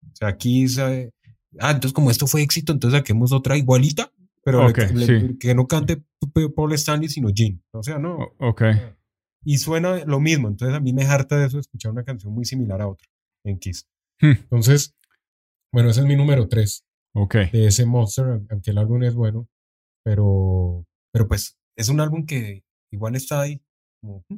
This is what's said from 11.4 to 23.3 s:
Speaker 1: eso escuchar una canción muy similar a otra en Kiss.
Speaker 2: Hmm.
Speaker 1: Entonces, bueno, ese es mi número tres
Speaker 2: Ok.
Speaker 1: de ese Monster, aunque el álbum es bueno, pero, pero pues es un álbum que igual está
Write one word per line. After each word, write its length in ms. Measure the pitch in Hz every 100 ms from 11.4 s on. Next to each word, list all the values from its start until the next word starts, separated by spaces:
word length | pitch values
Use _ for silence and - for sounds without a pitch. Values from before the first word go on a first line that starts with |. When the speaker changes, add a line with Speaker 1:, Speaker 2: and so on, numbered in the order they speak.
| 139
Speaker 1:
eso 100 | 139
escuchar 340 | 139 113 110
una 120 | 113
canción 280 | 123 123 101
muy 120 | 110 117
similar 340 | 131 117 95
a 80 | 101
otra 180 | 98 _ _ _ _
en 140 | 107 95
Kiss. 280 | 92 87 - _ _ _
Speaker 2:
Hmm. 100 | 151
Speaker 1:
Entonces, 640 | 131 - 120 110 143 - _ _ _ _ _ _ _ _
bueno, 180 | 120 117
ese 100 | 113
es 60 | 139
mi 100 | 143
número 320 | 143 139 101
tres 360 | 113 104 - _ _ _
Speaker 2:
Ok. 200 | 107 101 117 95
Speaker 1:
de 140 | 113 107
ese 180 | 104 120
Monster, 540 | 123 110 - 131 117 104
aunque 200 | 104 98
el 80 | 104
álbum 240 | 107 120
es 120 | 123
bueno, 340 | 120 113 110 120 _ _ _ _ _
pero, 800 | - 107 104 98 95 92 90 87 85 _ _
pero 140 | 120 107
pues 280 | 104 - _ _ -
es 120 | 110
un 120 | 147
álbum 240 | 151 160 156
que 380 | 139 110 101 _ _ _
igual 240 | 101 110 127
está 240 | 131